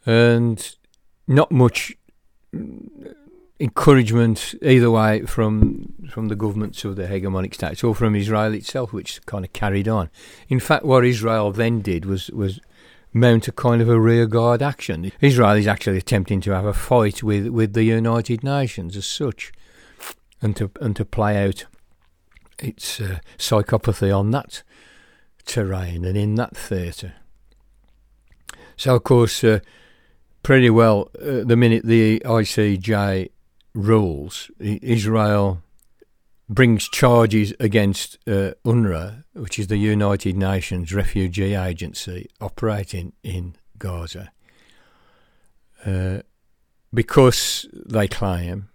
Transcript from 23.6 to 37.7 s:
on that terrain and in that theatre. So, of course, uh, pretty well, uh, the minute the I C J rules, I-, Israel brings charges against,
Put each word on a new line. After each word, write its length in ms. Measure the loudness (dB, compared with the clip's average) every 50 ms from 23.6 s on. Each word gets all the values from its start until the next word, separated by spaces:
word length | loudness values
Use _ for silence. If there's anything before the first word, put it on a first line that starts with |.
| 2 0 -2 -2 0 -2 -2 0 0 2 2
on 140 | 2 2 0
that 320 | 0 -2 -4 -8 -18 -20 -20 _ _ _ _ _ _ -20 _ _ _ _ _ _ _ _ _
terrain 600 | -8 -4 -4 -2 -2 -4 -6 -6 -6 -6 -6 -4
and 120 | -2 -2
in 200 | 0 0 0 0
that 200 | -2 -2 -4 -6
theatre. 580 | -16 -10 -6 -6 -6 -6 -6 -10 -12 -14 -16 -16 -18 -20 -20 -20 _ _ _ _ _ _ _ _ _ _ _ _ _ _ _ _ _ _ _ _ _ _ -20 -20 _ -20 -20 _
So, 180 | -6 0 2 2
of 80 | 2 4
course, 400 | 4 4 4 4 4 0 2 2
uh, 160 | 2 2 2 0 _ _ _ _ _ _ _ _ _ _ _ _ _ _ _ _
pretty 280 | 4 4 6 6 6
well, 400 | 6 6 6 6 4 2 0 -4 _ -12
uh, 220 | -8 -6 -4 -4 2
the 120 | 2 4
minute 280 | 6 6 4 4 2 2
the 380 | 2 4 4 6 4 2 0 0
I 200 | 0 0 0 0
C 340 | 0 0 0 0 2 0 -2
J 520 | -2 -2 -2 0 0 0 0 -2 -4 -6 _ _ _ _ _ _ _ _ _
rules, 800 | -4 0 2 4 4 4 0 -4 -6 -10 -12 -14 -16 -16 -16 -18 _
I-, 180 | -6 -6 -4 -4 -2
Israel 800 | -2 -2 0 0 0 0 2 2 2 2 2 0 0 -2 -4 -10 _ _ _ _ _ _ _ _ _ _ _ _ _ _ _ _ _
brings 400 | 2 4 4 4 4 2 0 -6
charges 640 | -2 2 4 4 6 6 4 4 2 0 0 0 -4 _
against, 580 | -4 0